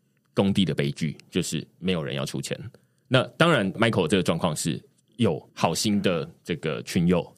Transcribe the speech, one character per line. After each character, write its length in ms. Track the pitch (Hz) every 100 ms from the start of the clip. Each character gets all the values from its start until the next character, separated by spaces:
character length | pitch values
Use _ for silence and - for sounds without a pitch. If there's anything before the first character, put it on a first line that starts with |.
| _ _ _
工 180 | - 98
地 120 | 98
的 100 | 87
悲 160 | 71 71
剧， 260 | 71 80 69 -
就 100 | 92
是 240 | 82 78 - _
没 140 | 90
有 100 | 90
人 140 | 69 69
要 80 |
出 160 | 65 64
钱。 180 | - - - - _ _ -
那 160 | 127 - -
当 120 | 170
然 240 | 147 98
Michael 340 | 82 113 107 80
这 80 | 98
个 60 |
状 140 | 87 85
况 200 | 90 76
是 260 | - 67 - _ _ -
有 220 | 110 76 -
好 200 | - 87
心 300 | 82 110 101
的 260 | 95 87 73 -
这 140 | - 82
个 260 | 80 62
群 240 | 60 98 85
友， 180 | 87 -